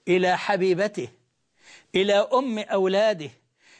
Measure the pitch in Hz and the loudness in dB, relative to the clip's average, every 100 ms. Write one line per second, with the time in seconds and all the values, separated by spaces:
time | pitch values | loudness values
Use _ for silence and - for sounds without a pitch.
0 | - 185 180 180 - 202 185 175 208 214 | 0 2 2 0 -2 0 0 0 -2 -6
1 | 120 - _ _ _ _ - - _ - | -12 -14 _ _ _ _ -20 -20 _ -2
2 | 202 202 208 254 269 214 208 202 190 196 | 2 2 2 0 0 -4 -4 -2 0 2
3 | 220 196 143 - _ _ _ - | 0 -2 -8 -18 _ _ _ -20